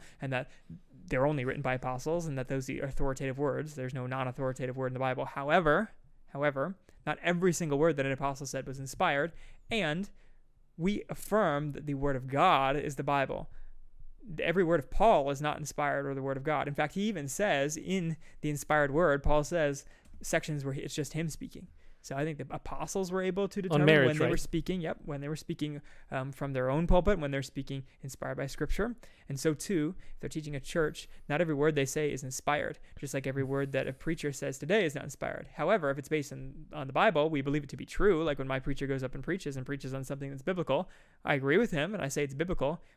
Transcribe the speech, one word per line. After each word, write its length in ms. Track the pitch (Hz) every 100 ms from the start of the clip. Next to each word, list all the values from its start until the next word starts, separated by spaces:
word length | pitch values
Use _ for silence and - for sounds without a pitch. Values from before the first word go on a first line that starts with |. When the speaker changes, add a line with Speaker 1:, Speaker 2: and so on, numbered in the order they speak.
| - -
Speaker 1:
and 100 | 139
that 160 | 127 - - - 165 - 127 -
they're 180 | 139 143
only 200 | 147 127
written 160 | -
by 100 | 131
apostles, 540 | 127 131 127 151 170 160
and 100 | 135
that 120 | 127
those 200 | 135 131
are 160 | -
authoritative 540 | 135 - 139 131 135 131
words. 360 | 143 131 151
There's 200 | 147 127
no 120 | 131 123
non-authoritative 720 | 131 127 123 131 127 127 127
word 120 | 131
in 40 |
the 60 | 127
Bible. 240 | 131 127
However, 680 | 131 - 139 175 156 156 220 - - - -
however, 420 | 139 147 139 151 190 - - -
not 100 | 151
every 300 | 165 175 185
single 240 | 165 165 139
word 180 | 165 143
that 80 |
an 80 | 135
apostle 320 | 131 139 135 135
said 200 | 135 131
was 120 | 131
inspired, 540 | 135 - 185 143 165 - - - -
and 400 | 226 165 165 202 - - - - _ - -
we 260 | 175 208 -
affirm 640 | - - 208 185 143 151
that 140 | 139 147
the 80 |
word 200 | 139 143
of 120 | 131 131
God 480 | 139 180 147 135 143
is 200 | 143 139
the 60 |
Bible. 460 | 143 143 135 - - - - - - - - - 247 156
Every 220 | - 170
word 160 | 165 170
of 100 | -
Paul 400 | - 214 180 139
is 120 | 139
not 160 | 151 147
inspired 480 | 151 - 147 139 139
or 80 |
the 80 | 135
word 140 | 135 135
of 80 |
God. 240 | 139 143 139
In 60 |
fact, 200 | 143 151
he 80 | 190 208
even 180 | 190 143
says 500 | - 202 143 143 156
in 400 | 165 185 165 156 - -
the 100 | 151
inspired 420 | 147 - 151 143
word, 280 | 143 175 143
Paul 180 | 143 147
says 420 | 143 170 147 143 - - - -
sections 420 | - 170 - 151
where 100 | 139
it's 200 | 135 -
just 200 | - 147
him 140 | 156 165
speaking. 380 | - 127 - 180 - - -
So 120 | - 139
I 80 |
think 140 | 156 147
the 80 | 135
apostles 640 | 160 - 139 156 202 185
were 100 | 185
able 240 | 185 185 196
to 140 | 208
Speaker 2:
On 20 |
Speaker 1:
determine 240 | 190 151 147
Speaker 2:
marriage, 200 | 156 135
Speaker 1:
when 100 | 151
they 60 |
were 60 | 160
Speaker 2:
right? 80 | 165
Speaker 1:
speaking, 400 | - 165 - 180
yep, 160 | 160 214
when 160 | - 143
they 80 | 143
were 80 | 156
speaking, 440 | - 151 147 143 - - -
um, 220 | 139 135
from 200 | 143 139
their 160 | 131 127
own 200 | 143 170
pulpit, 320 | 180 175 196
when 100 | 143
they're 140 | 139
speaking 400 | 131 - 131 135 131 _
inspired 340 | 139 - 131 131
by 100 | 139
Scripture. 480 | - 143 - 226 233 - - -
And 100 | 139
so 160 | 160
too, 400 | 151 - 185 151 185 -
if 40 | -
they're 100 | 135
teaching 280 | 160 151 143
a 40 |
church, 480 | - 175 156 - - - -
not 120 | 147
every 140 | 170
word 220 | 143 151 151
they 80 |
say 260 | 139 156 151
is 120 | 131
inspired, 560 | 131 131 - 147 - - - -
just 160 | 139
like 140 | 143 135
every 160 | 135
word 260 | 135 139 139
that 160 | 135 -
a 60 |
preacher 400 | 131 - 165 143
says 260 | 135 139 135
today 260 | 143 214
is 120 | 165 135
not 80 |
inspired. 420 | 143 - - - -
However, 360 | - 156 208 143
if 80 | 139
it's 100 | 131
based 240 | 156 139
on, 200 | 135 135 - 156
on 160 | 151 135
the 40 |
Bible, 380 | 143 214 160 156
we 100 | 151
believe 220 | 139 147
it 60 | 143
to 80 | 131
be 100 | -
true. 380 | - 196 160
Like 140 | 160 143
when 80 | 135
my 100 | 131
preacher 300 | 135 135 139
goes 160 | 135
up 100 | 127
and 80 | 139
preaches 340 | 135 190 147 135
and 80 |
preaches 300 | 127 139 131
on 80 | 131
something 260 | 131 139 139
that's 140 | 139
biblical, 480 | 156 185 156 139 185 - - _
I 100 | -
agree 220 | 147 135 165
with 140 | 240
him 240 | 160 160
and 80 | 208
I 60 | 139
say 160 | 147
it's 100 | 143
biblical, 460 | 139 175 156 135 165 -